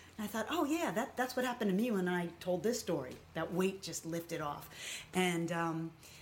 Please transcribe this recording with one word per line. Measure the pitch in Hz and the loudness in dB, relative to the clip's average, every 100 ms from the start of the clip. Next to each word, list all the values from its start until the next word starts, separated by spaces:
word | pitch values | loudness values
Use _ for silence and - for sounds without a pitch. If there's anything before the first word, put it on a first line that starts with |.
| - - | -14 -8
And | |
I | 208 | -4
thought, | 220 226 | -4 0
"Oh, | 330 | 2
yeah, | 277 330 285 | 2 2 2
that, | 180 269 - | 0 0 0
that's | 254 254 | 0 0
what | 254 | 0
happened | 240 208 | 2 2
to | 185 | 4
me | 247 | 4
when | 196 180 | 4 4
I | 175 170 - | 2 0 -2
told | 180 180 | 0 2
this | 214 247 | 2 0
story." | - 151 127 127 - | 0 -2 -2 -10 -8
That | 165 165 | -4 0
weight | 170 190 190 | 2 2 0
just | 165 156 165 | -6 -6 -4
lifted | 165 165 165 | -6 -4 -4
off. | 147 156 - - - - - | -2 -4 -10 -12 -8 -10 -2
And, | 185 180 170 170 | 2 4 4 2
um, | 170 165 165 165 - - - | 0 0 0 -4 -8 -18 -18